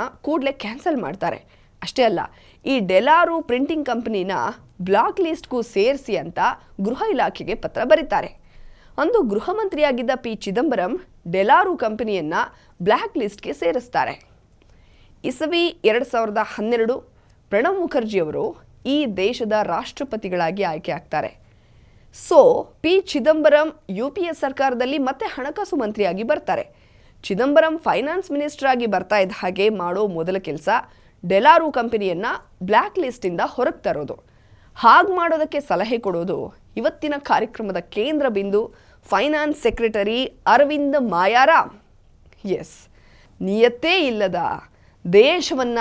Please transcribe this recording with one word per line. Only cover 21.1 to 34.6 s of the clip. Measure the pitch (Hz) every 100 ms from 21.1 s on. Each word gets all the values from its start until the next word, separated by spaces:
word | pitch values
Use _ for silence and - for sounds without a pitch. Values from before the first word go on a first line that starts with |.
| 151 120 - _ _ _ - - - - - -
So, | 330 180 175 - _
ಪಿ | 320 381
ಚಿದಂಬರಂ | - 294 269 311 294 294 311 - -
ಯು | 190 269
ಪಿ | 330
ಎ | 349
ಸರ್ಕಾರದಲ್ಲಿ | 311 277 269 269 240 254 294
ಮತ್ತೆ | 262 269 415
ಹಣಕಾಸು | - 277 359 403 311
ಮಂತ್ರಿಯಾಗಿ | 214 208 185 185
ಬರ್ತಾರೆ. | 226 302 - 180 - _ _ - - -
ಚಿದಂಬರಂ | - 196 269 302 320 320
ಫೈನಾನ್ಸ್ | 202 170 277 359 -
ಮಿನಿಸ್ಟರ್ | 285 294 - 277
ಆಗಿ | 247 226
ಬರ್ತಾ | 185 190 208
ಇದ್ದ | 190
ಹಾಗೆ | 208 185 185 214
ಮಾಡೋ | 202 175 190 208
ಮೊದಲ | 165 165 185
ಕೆಲ್ಸ | 175 147 196 233 - - - _ 180
ಡೆಲಾರು | 196 277 330 320
ಕಂಪನಿಯನ್ನ | 254 233 226 190 170 233 392 - -
ಬ್ಲ್ಯಾಕ್ | 185 220 381 381
ಲಿಸ್ಟ್ | 262 240 185
ಇಂದ | 170
ಹೊರಗ್ | 190 - 240 -
ತರೋದು. | 196 151 147 - _ _ _ -